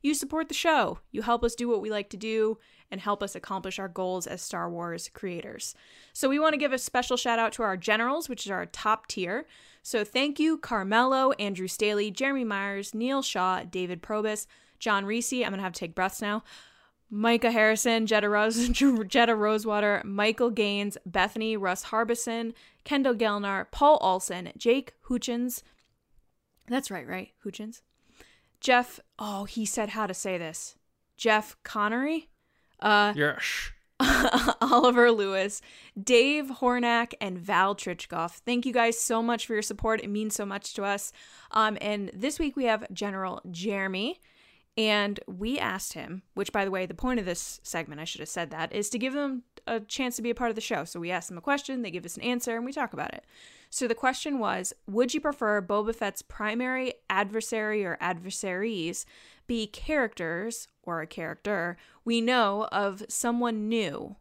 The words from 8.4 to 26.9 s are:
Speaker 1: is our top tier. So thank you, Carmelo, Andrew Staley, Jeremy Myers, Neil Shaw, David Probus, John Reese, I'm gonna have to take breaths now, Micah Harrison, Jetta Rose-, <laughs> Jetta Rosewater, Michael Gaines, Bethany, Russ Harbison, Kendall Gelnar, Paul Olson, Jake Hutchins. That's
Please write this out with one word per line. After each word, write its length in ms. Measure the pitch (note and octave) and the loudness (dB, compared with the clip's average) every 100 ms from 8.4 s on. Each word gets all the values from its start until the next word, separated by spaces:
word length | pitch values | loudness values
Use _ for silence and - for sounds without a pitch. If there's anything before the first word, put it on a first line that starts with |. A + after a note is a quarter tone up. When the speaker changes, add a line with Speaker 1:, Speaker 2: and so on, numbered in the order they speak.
Speaker 1:
is 60 | - | -6
our 140 | F#3 F3 | -6 -6
top 400 | - G#3+ A3 - | -4 0 0 -2
tier. 400 | - F3 A3 D#4+ - - - | -6 -4 -4 -6 -18 -20 -20
So 220 | - A#3 | -4 -2
thank 340 | G#3 B3+ C#4+ C#4+ | 0 0 0 2
you, 200 | D#4 D#4 | 2 2
Carmelo, 760 | - A3+ F#3+ A3 B3+ C4 C4 - | -2 -2 2 4 4 4 4 2
Andrew 280 | G#3 F#3 F#3 | -2 -4 -6
Staley, 420 | - G#3 G#3 G#3 | 0 0 2 -2
Jeremy 340 | F#3+ C4+ C#4 | 0 0 0
Myers, 500 | A#3+ G3 G3+ G3 G3+ | -2 -2 -4 -6 -6
Neil 280 | A3 A#3+ C4+ | -4 -2 0
Shaw, 400 | C4+ G3 F#3 F#3 | -2 0 2 0
David 400 | F3 F#3 F3+ F3+ | -2 -4 -4 -6
Probus, 440 | - G#3+ G#3+ G#3+ - - _ _ | -4 -2 0 -2 -8 -16 _ _
John 240 | A#3 G3+ | 0 0
Reese, 280 | G3 A3+ A#3 | 0 -2 -2
I'm 180 | B3+ A#3 | -2 -2
gonna 100 | G3 | -2
have 100 | F#3+ | -6
to 80 | F3 | -6
take 160 | E3+ D#3+ | -8 0
breaths 260 | F#3 - | -2 0
now, 220 | G#3 G#3+ - - - _ _ _ _ | -4 -4 -6 -20 -20 _ _ _ _
Micah 400 | G#3 A3+ A#3 A#3 | 0 4 4 4
Harrison, 560 | A3+ G#3+ A3 A#3+ A3+ A3 | 6 6 6 4 2 4
Jetta 220 | G#3+ G#3 | 4 4
Rose-, 400 | G#3 G#3+ A3+ A#3+ | 4 2 2 2
<laughs> 400 | A#3+ C#4 A#3+ G3+ | 6 6 4 2
Jetta 260 | A#3+ A#3 | 4 6
Rosewater, 680 | A3 G#3 G#3+ A3 G#3 G#3 G3+ | 6 4 2 2 2 4 2
Michael 460 | - G3 G#3+ A3 A#3+ | 0 0 2 4 0
Gaines, 460 | A3 G#3 G3+ G3+ - | 2 0 0 -2 -6
Bethany, 520 | - F#3+ F#3+ A3 A3 A3 | -4 2 2 0 -2 0
Russ 260 | F#3+ F#3 | 0 -2
Harbison, 680 | - A3 A3+ A#3 A#3+ A3+ A#3 A#3 - _ | -2 0 0 0 -2 -4 -6 -8 -20 _
Kendall 320 | - C#4+ C4+ A#3 | -2 2 4 4
Gelnar, 500 | A3 G#3 G3+ G3 - | 2 0 -2 -4 -4
Paul 260 | - C#4+ D4+ | 4 6 8
Olson, 520 | - F#3 - F3+ F3 - | 6 2 -2 -6 -8 -2
Jake 360 | A#3 C4 C4+ _ - | 2 2 2 _ -4
Hutchins. 560 | B3 A#3 A#3+ B3 - _ _ _ _ _ _ _ _ _ _ - | -4 -2 -2 -4 -6 _ _ _ _ _ _ _ _ _ _ -4
That's 240 | B3 C4+ | -4 -4